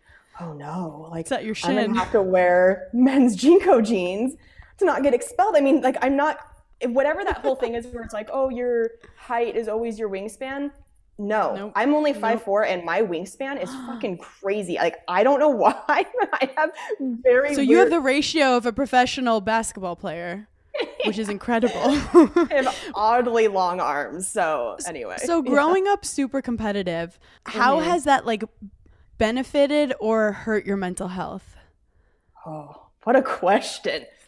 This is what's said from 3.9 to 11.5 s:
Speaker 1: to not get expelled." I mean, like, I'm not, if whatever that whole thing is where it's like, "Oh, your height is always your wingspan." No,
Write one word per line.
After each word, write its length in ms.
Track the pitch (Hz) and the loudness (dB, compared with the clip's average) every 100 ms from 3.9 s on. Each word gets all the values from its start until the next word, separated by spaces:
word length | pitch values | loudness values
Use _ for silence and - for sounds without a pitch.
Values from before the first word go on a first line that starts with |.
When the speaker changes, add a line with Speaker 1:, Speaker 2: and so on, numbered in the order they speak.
| 202 175 196 262 311 _ - - - | 0 -2 -2 -4 -6 _ -20 -20 -2
Speaker 1:
to 60 | 359 | 0
not 160 | 269 | 2
get 100 | 277 | 2
expelled." 420 | 240 - - 403 311 | 0 -2 0 2 4
I 60 | |
mean, 180 | 277 294 | 4 4
like, 140 | 247 - | 2 0
I'm 160 | 262 277 | 0 2
not, 220 | 302 - - - _ _ | 0 -2 -12 -20 _ _
if 100 | 247 | -2
whatever 320 | 247 285 330 | 0 0 0
that 140 | 392 - | -4 -4
whole 180 | 277 262 | -4 -2
thing 200 | 233 233 | -4 -6
is 120 | 240 | -10
where 160 | 240 | -12
it's 100 | 226 | -10
like, 140 | 214 220 | -10 -6
"Oh, 160 | 269 262 | -4 -2
your 400 | 240 247 233 226 226 - _ | -2 -2 0 -2 -6 -20 _
height 400 | - 240 240 220 | -6 -2 -2 -4
is 140 | 214 | -4
always 280 | 220 233 214 | -4 -6 -6
your 120 | 214 | -6
wingspan." 600 | 190 214 - 262 277 285 - _ _ _ - | -6 -10 -12 -10 -8 -8 -10 _ _ _ -10
No, 380 | 202 214 156 | -4 0 0